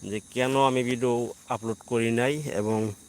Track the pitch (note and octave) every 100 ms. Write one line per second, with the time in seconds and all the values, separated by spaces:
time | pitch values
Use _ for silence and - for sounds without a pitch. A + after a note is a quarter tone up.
0 | G2 G#2 - A#2+ B2+ C3+ C3+ C3 B2 B2+
1 | B2 A#2+ A#2+ - - A#2 A2+ A2 - A#2+
2 | A#2 A#2 B2 D3+ D3 - G#2 A2 A2 G2+